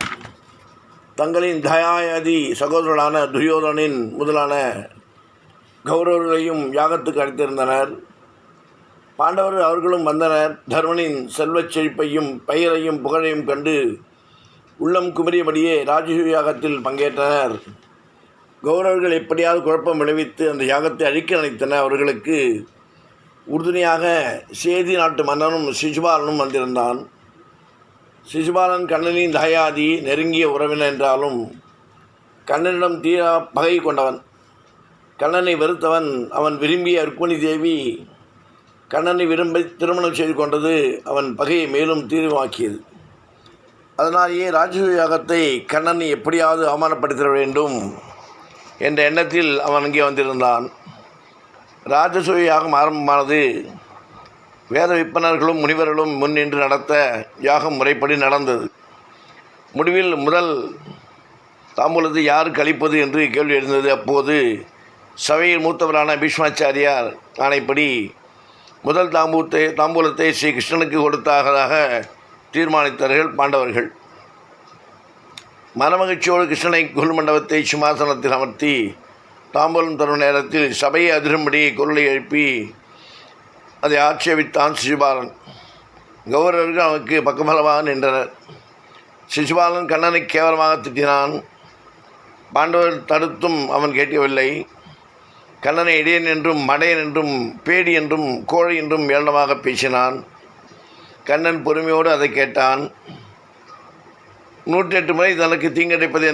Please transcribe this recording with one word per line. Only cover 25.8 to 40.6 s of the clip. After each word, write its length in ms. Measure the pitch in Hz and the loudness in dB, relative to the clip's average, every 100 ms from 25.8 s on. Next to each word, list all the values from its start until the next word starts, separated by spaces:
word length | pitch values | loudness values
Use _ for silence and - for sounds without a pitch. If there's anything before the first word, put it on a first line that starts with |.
சிசுபாலனும் 600 | 156 151 170 156 147 151 135 | -4 -2 0 0 0 -2 -2
வந்திருந்தான். 540 | 135 127 123 120 123 - _ _ _ - _ _ _ _ _ _ _ - | -2 -2 0 0 -2 -8 _ _ _ -20 _ _ _ _ _ _ _ -8
சிசுபாலன் 560 | 156 160 180 185 180 180 | -4 0 2 2 0 -2
கண்ணனின் 440 | 160 170 170 175 151 | -2 0 0 0 2
தாயாதி 500 | 160 165 156 147 151 165 135 | 2 2 2 0 0 0 -2
நெருங்கிய 400 | 147 165 160 160 | -2 0 2 0
உறவினர் 360 | 143 147 151 143 | 2 -2 0 -2
என்றாலும் 480 | 139 139 135 143 123 107 - - _ _ _ _ _ _ _ - | 0 0 2 0 -4 -8 -12 -20 _ _ _ _ _ _ _ -4
கண்ணனிடம் 460 | 143 180 180 180 170 | -2 0 0 -2 0
தீரா 260 | 156 175 170 165 165 | 0 2 2 0 -2
பகை 220 | 147 165 175 | -2 0 2
கொண்டவன். 340 | 160 139 131 131 - _ _ _ _ _ _ _ _ - | 0 0 -2 -4 -14 _ _ _ _ _ _ _ _ -4
கண்ணனை 360 | 147 180 180 165 | -2 0 0 0
வெறுத்தவன். 480 | 156 170 160 165 156 131 120 - | 0 0 0 0 0 -4 -4 -2
அவன் 180 | 151 147 | -2 -2
விரும்பிய 420 | 147 180 175 175 151 | 0 0 2 0 0
ருக்மிணி 300 | 127 170 160 | -4 -2 -2
தேவி 300 | 156 156 165 156 127 - - - _ _ _ _ _ _ _ | -2 -2 -2 -2 -4 -8 -14 -20 _ _ _ _ _ _ _
கண்ணனை 320 | 147 170 180 170 | -2 0 0 0
விரும்பி 320 | 165 175 165 165 - | 0 0 -2 -2 -4
திருமணம் 380 | 170 180 170 160 | -2 0 -2 -2
செய்து 160 | 156 147 | -2 0
கொண்டது 340 | 147 151 | -2 0